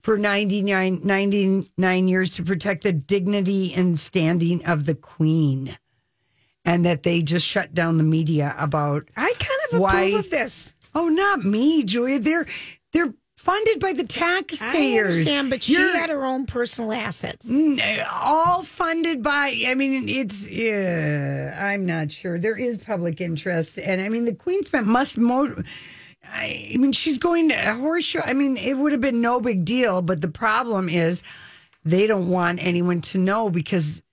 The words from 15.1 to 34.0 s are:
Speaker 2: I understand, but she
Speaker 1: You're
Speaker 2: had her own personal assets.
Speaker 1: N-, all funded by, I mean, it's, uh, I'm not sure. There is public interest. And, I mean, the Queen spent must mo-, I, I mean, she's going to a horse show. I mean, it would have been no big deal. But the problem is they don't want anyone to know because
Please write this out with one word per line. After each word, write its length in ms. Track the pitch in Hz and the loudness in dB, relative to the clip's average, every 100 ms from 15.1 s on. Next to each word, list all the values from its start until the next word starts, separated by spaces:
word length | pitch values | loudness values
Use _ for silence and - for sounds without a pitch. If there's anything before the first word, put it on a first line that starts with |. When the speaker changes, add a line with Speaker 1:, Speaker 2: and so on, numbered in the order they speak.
| 170 | 2
Speaker 2:
I 40 | |
understand, 320 | 165 285 269 | 2 0 0
but 100 | 254 | -2
she 120 | - | 2
Speaker 1:
You're 220 | 330 - 349 | 4 4 2
Speaker 2:
had 140 | 330 | -2
her 160 | 294 262 | -2 -2
own 220 | 262 262 | -4 -4
personal 440 | 240 240 - 226 | -4 -4 -4 -6
assets. 560 | 226 214 - - - - | -4 -6 -8 -8 -10 -2
Speaker 1:
N-, 320 | 262 311 262 208 214 - | 2 2 2 0 -2 -4
all 520 | - 269 311 339 359 | -2 2 2 4 2
funded 580 | 320 - 339 330 330 302 | -2 -4 -2 0 -2 -2
by, 340 | 262 285 285 233 233 | 0 0 0 -2 -2
I 80 | 262 | 0
mean, 340 | 277 269 208 | 0 0 -2
it's, 400 | 254 226 202 196 | -4 -4 -6 -10
uh, 1040 | - 226 208 185 170 151 147 139 139 139 - | -4 -2 0 0 0 0 -2 -2 -4 -6 -6
I'm 300 | 202 202 180 | -4 -2 -2
not 260 | 165 151 | -2 -4
sure. 280 | - 185 170 | -6 -6 -2
There 180 | 202 208 | -2 -2
is 220 | 247 220 | -4 -6
public 420 | - 202 175 156 | -6 -4 -2 -4
interest. 560 | 175 156 185 170 160 - | -4 -4 -2 -2 -2 -6
And, 240 | 180 185 | -4 -2
I 80 | 196 | -2
mean, 160 | 226 233 | -2 -2
the 80 | |
Queen 300 | 208 - 381 | -4 -2 -2
spent 240 | - 285 214 | 0 0 2
must 320 | 240 277 - | 2 2 2
mo-, 420 | 233 254 285 - - - - - - _ | 2 2 0 -4 -10 -12 -18 -20 -20 _
I, 480 | - - - - - | -14 -10 -8 -8 -4
I 40 | 247 | 2
mean, 160 | 277 | 4
she's 260 | - 320 269 | 4 2 0
going 300 | 349 339 320 | 2 4 2
to 40 | |
a 220 | 233 - 220 | 2 0 -2
horse 300 | 285 339 - | -2 -2 -2
show. 160 | 330 | -4
I 120 | 330 | -2
mean, 240 | 262 277 254 | 0 0 0
it 180 | 196 269 | -2 0
would 160 | 294 | 0
have 100 | 285 | 2
been 200 | 269 233 | 0 2
no 180 | 233 247 | 2 2
big 260 | 233 196 165 | 0 0 0
deal. 360 | 247 233 185 | 2 2 2
But 200 | 175 180 | 0 -2
the 80 | 165 | -2
problem 600 | 156 220 220 247 202 180 | -2 0 0 0 -2 0
is 320 | 175 165 180 - - - - _ _ | 2 0 -2 -8 -20 -20 -20 _ _
they 240 | 156 180 214 | 0 2 4
don't 200 | 208 175 | 2 2
want 300 | 180 175 175 180 | 2 2 0 0
anyone 360 | 175 175 175 | 0 2 0
to 180 | - 190 | -2 0
know 320 | 185 208 220 | 2 2 0
because 500 | 175 151 190 151 156 | -2 0 -2 -2 -6